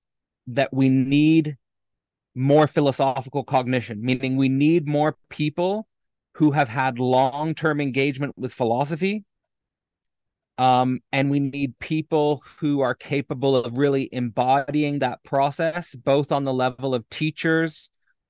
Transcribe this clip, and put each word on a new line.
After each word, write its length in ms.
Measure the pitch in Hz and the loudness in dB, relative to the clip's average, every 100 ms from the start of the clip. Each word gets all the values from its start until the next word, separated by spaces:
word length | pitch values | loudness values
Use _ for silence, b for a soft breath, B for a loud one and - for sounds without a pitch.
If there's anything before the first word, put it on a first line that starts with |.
| _ _ _ _ - | _ _ _ _ -6
that 240 | 120 135 | -4 -2
we 160 | 131 131 | 2 2
need 680 | 131 131 143 156 160 151 139 _ _ _ _ _ _ _ | 2 2 4 4 4 2 -6 _ _ _ _ _ _ _
more 320 | 123 135 147 147 | -2 4 4 4
philosophical 760 | 165 143 - 135 131 127 143 | 2 0 2 0 -2 -6 -8
cognition, 580 | 123 135 123 127 117 107 | -2 -2 0 -2 -4 -6
meaning 340 | 123 127 131 131 | -2 -2 -2 0
we 120 | 135 | 0
need 380 | 135 147 170 147 | 2 2 2 0
more 300 | 147 151 - - | 0 -2 -4 -10
people 560 | - 151 175 180 214 - _ _ _ _ | -6 -4 -2 -2 -4 -8 _ _ _ _
who 160 | - 151 | 0 2
have 180 | 147 127 | 2 0
had 300 | 131 131 120 | -2 -2 0
long-term 840 | 127 127 131 139 160 151 160 147 | 2 2 2 0 -6 -2 -2 -2
engagement 540 | 139 127 143 131 143 - | -2 0 -2 -2 -8 -8
with 160 | 127 | -8
philosophy. 720 | - 117 120 143 160 190 214 - _ _ _ _ _ _ _ _ _ _ _ _ - | -2 -2 0 -2 -4 -4 -4 -10 _ _ _ _ _ _ _ _ _ _ _ _ 0
Um, 420 | 127 127 127 127 _ | 4 4 2 -2 _
and 180 | 139 139 | -2 0
we 80 | 143 | 0
need 400 | 139 143 139 - | -2 -4 -6 -6
people 640 | - 156 151 156 147 143 - - | -6 -4 -2 0 0 -2 -6 -6
who 220 | 151 143 | -2 0
are 140 | 127 | 0
capable 640 | 123 - 143 - 135 139 131 | -2 -4 -4 -4 -2 2 2
of 200 | 117 120 | 0 0
really 320 | 143 139 131 | 0 0 -2
embodying 880 | 127 120 131 127 139 135 151 147 143 | -4 -4 -2 2 0 0 -2 -2 -2
that 220 | 127 - | -4 -6
process, 720 | - 139 143 156 165 175 - | -4 0 0 0 -4 -4 -10
both 380 | 123 139 139 139 | -4 0 2 2
on 120 | 143 | -2
the 80 | 135 | -2
level 420 | 127 127 123 135 | 0 -2 -2 -4
of 140 | 123 - | -4 -6
teachers, 800 | - 156 - 165 160 160 - - _ _ _ | -6 -6 -2 0 0 -2 -6 -20 _ _ _